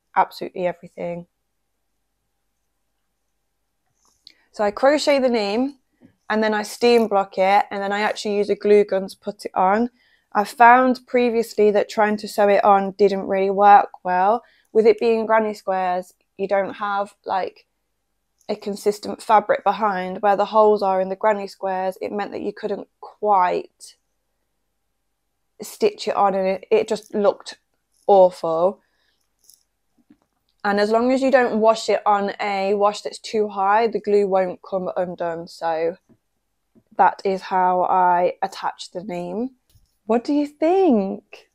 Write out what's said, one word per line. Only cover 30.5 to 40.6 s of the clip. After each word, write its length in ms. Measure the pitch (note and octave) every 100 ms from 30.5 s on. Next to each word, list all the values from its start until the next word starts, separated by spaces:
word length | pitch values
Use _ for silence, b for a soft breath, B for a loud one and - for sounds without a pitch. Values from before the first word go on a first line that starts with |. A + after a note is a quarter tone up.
| _
And 160 | G3+ G3+
as 120 | G#3
long 200 | A3+ B3
as 120 | C4
you 80 | C4+
don't 280 | C4 B3 A3
wash 300 | A3 A3 -
it 140 | G3+ G#3
on 280 | G3+ G3+ -
a 360 | G#3 G3 G3 G3+
wash 260 | G3+ G3+
that's 160 | - -
too 300 | - A3 G#3
high, 400 | G3+ F#3+ G#3+ A#3
the 120 | G3+
glue 280 | G#3 G#3 G3+
won't 320 | F#3+ F#3 -
come 300 | - F#3+ F#3 -
undone. 520 | F3+ E3+ F3 E3 E3+
So 500 | - E3 D#3+ E3+ F#3 _ _ _ _ _ _ _ _ _ -
that 280 | F#3 - G3+
is 160 | F#3+
how 440 | - F#3+ F#3 F3+ F3
I 480 | F#3 F3+ F3 F3+ -
attach 480 | F#3+ - F3+ - -
the 120 | F3+
name. 520 | G3+ F3 F3 G3 B3+ - _ _ _ _ -
What 180 | A#3
do 80 | C4+
you 140 | D4 D4
think? 1040 | -